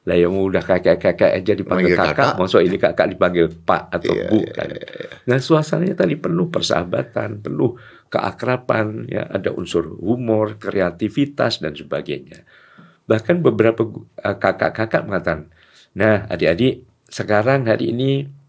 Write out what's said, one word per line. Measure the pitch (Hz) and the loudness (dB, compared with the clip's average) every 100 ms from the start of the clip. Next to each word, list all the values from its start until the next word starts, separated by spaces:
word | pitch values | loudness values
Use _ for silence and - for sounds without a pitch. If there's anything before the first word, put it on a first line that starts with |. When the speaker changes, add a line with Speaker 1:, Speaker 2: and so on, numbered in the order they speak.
Speaker 1:
Lah, | - 87 | 2 2
yang | 87 | 4
udah | 95 95 92 | 2 0 0
kakek-kakek | 85 90 90 85 98 82 92 90 | 0 2 4 2 2 4 2 2
aja | 92 | 0
dipanggil | 95 95 92 90 | -2 0 0 2
Speaker 2:
Panggil | 87 85 | 4 2
Speaker 1:
kakak, | 76 | 2
Speaker 2:
kakak. | 135 156 | 2 2
Speaker 1:
maksud | 185 107 | 2 4
ini | 90 95 | 4 2
kakak | - - - | 0 2 -2
dipanggil | - 90 87 80 | 2 2 4 2
Pak | - - 82 - | 0 -2 -2 0
atau | 87 - | -4 -2
Speaker 2:
Iya, | - - | -2 2
Speaker 1:
Bu | 107 | 0
Speaker 2:
iya, | - | 0
Speaker 1:
kan. | - - | -6 -8
Speaker 2:
iya, | - - | -8 -12
iya. | - - - - | -14 -14 -8 0
Speaker 1:
Nah, | 131 | 0
suasananya | 131 156 156 160 180 - | 4 2 2 0 0 0
tadi | 175 151 | 0 0
penuh | - 170 - | -2 -2 0
persahabatan, | - 85 - 87 120 131 120 110 107 | -2 0 0 0 -4 -4 -6 -6 -8
penuh | 104 - 131 - - - _ | -6 -2 -2 -2 -20 -20 _
keakraban, | - 98 - 120 127 - 113 107 113 113 | -4 -4 -4 -4 -4 0 0 0 -6 -6
ya, | - - | -6 -4
ada | 98 90 | -4 -4
unsur | - 87 87 80 | -6 -2 -2 -2
humor, | - 92 123 117 110 107 107 | -6 -2 -2 0 0 0 -4
kreativitas, | 101 101 90 82 107 143 139 - 117 - | -4 0 -2 -2 -4 -2 -2 0 -2 -2
dan | 76 | -6
sebagainya. | 76 76 71 76 71 69 - _ - - - - _ - | -8 -8 -6 -6 -10 -10 -20 _ -20 -20 -20 -20 _ 0
Bahkan | 110 - 175 | 0 2 2
beberapa | 147 107 113 113 | 2 4 2 2
gu-, | 110 110 - - | -4 -4 -16 -8
eh, | 98 | -6
kakak-kakak | 95 98 90 78 - 110 - | 0 0 0 -2 -2 -2 -2
mengatakan, | 98 95 85 78 76 _ _ _ _ | -2 -4 -2 -6 -8 _ _ _ _
"Nah, | 92 107 104 - | 0 2 2 0
adik-adik, | 85 82 85 127 - - _ _ | 0 0 2 0 0 -14 _ _
sekarang | - 110 104 117 139 117 | -10 0 2 2 0 2
hari | - - | 0 0
ini | 117 135 139 139 - | 0 0 0 -4 -16